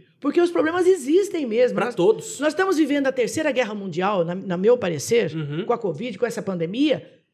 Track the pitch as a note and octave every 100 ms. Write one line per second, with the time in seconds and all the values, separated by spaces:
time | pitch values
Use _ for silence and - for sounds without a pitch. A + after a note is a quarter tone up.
0 | - _ C#4+ E4+ F4 F4 D#4 F4+ F4 F#4+
1 | B3+ F4 G4+ E4+ B3+ A3 B3 F#3+ A#3 G3+
2 | F3+ F3 - - D4+ D4+ F#4+ D#4 C#4 C#4+
3 | C4+ C4 G#3 B3+ D4+ B3 G#3+ G#3+ G3 D#3+
4 | F#3+ G3+ E3 F#3 F#3+ F3 G3+ B3 F#3 D3+
5 | - A#3 F3 D#3+ C#3+ D3+ E3 A#3 G3 D3+
6 | B3 F#3+ A#3 G#3+ G3 F3+ E3 A3+ D4+ C3
7 | - _ _